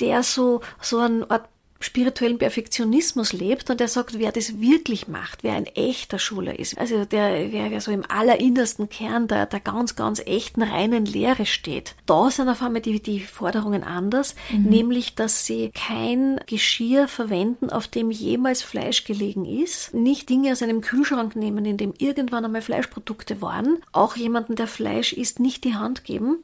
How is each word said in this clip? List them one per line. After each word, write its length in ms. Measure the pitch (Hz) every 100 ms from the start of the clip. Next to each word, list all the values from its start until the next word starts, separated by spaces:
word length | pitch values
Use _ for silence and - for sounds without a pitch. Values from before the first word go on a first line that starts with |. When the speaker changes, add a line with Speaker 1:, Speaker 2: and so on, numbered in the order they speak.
Speaker 1:
der 220 | 233 240
so, 360 | 247 262 247 240 - -
so 160 | - 233
eine 300 | 240 226 -
Art 180 | 226 - _ _ _
spirituellen 580 | - 247 247 - 233 240
Perfektionismus 960 | 226 233 - - 220 269 330 247 214
lebt 360 | 180 185 262 -
und 120 | 247
der 80 | 240
sagt, 280 | 247 240 226
wer 140 | 220
das 300 | 233 220 208
wirklich 480 | 233 320 302 214 -
macht, 340 | 113 - -
wer 80 | 226
ein 140 | 101 -
echter 520 | - 262 254 - 190
Schüler 400 | - 196 180 -
ist, 200 | - -
also 260 | 240 220
der, 480 | 202 214 202 165 208
wer, 200 | 214 214
wer 100 | 208
so 100 | 214
im 180 | 202 -
allerinnersten 760 | 202 233 226 254 247 226 - 208
Kern 400 | - 220 233 226
der, 180 | 208 208
der 120 | 202
ganz, 380 | - 208 240 -
ganz 240 | 220 214 -
echten, 380 | 208 - 226
reinen 420 | 214 - 214 233 202
Lehre 400 | 208 233 262 208
steht, 500 | - 170 - - - -
da 260 | 160 254
sind 160 | 277 254
auf 140 | 226
einmal 180 | 240 226
die, 200 | 226 214
die 180 | 214 202
Forderungen 640 | 190 - 185 214 214 202
anders, 520 | - 180 202 254 277 - -
Speaker 2:
Mhm. 140 | 214 202
Speaker 1:
nämlich, 460 | 220 233 247 - -
dass 300 | 220 - -
sie 260 | 226 220
kein 640 | - - 226 226 247 269 269 -
Geschirr 640 | 220 - - 233 277 277
verwenden, 600 | - 220 180 214 247 262
auf 200 | - -
dem 220 | 233 226
jemals 500 | 220 - 240 262 247
Fleisch 400 | - 214 - -
gelegen 400 | - 202 208 196
ist, 500 | 180 226 349 - -
nicht 360 | 233 247 277 -
Dinge 240 | 254 277
aus 80 | 254
einem 160 | 226 226
Kühlschrank 560 | - 254 285 262 226 214
nehmen, 300 | 214 208 208
in 100 | 202
dem 180 | 208 -
irgendwann 480 | 277 277 247 233 226
einmal 160 | 220
Fleischprodukte 800 | 220 - 247 214 - 220 - 202
waren, 380 | 175 180 254 330 -
auch 240 | - 214 240
jemanden, 400 | 233 233 226 226
der 120 | 226
Fleisch 440 | - 208 220 240
isst, 300 | - 240 -
nicht 240 | 254 - 254
die 100 | 208
Hand 300 | 220 254 -
geben, 320 | 214 240 330